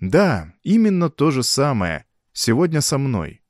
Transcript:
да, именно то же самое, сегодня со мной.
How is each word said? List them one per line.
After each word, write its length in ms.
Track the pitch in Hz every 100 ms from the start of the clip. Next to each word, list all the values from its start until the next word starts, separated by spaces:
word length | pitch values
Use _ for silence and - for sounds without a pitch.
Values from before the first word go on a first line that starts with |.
да, 520 | 92 156 196 104 78 -
именно 460 | - 220 214 185 170
то 200 | - 147
же 140 | 131
самое, 640 | 120 - 143 120 87 78 - _ _
сегодня 480 | - - 117 175 156
со 180 | - 139
мной. 420 | 139 110 73 -